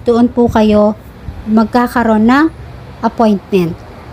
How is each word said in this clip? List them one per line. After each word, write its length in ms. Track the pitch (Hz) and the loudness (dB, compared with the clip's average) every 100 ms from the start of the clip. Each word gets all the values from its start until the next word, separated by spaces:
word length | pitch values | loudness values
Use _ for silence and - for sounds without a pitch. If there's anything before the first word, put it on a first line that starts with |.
doon 240 | - 233 240 | 0 2 2
po 240 | 247 233 | 2 0
kayo 400 | 233 214 208 208 214 - - - - 214 | 2 2 4 2 0 -10 -16 -14 -12 -2
magkakaroon 800 | 220 214 247 247 247 226 220 220 | 0 2 0 0 0 0 2 4
ng 240 | 269 320 - - - - - | 2 0 -4 -16 -18 -18 -6
appointment. 720 | 226 - 220 196 - 196 170 175 - - - | -6 0 0 0 -2 -2 -2 -6 -14 -20 -20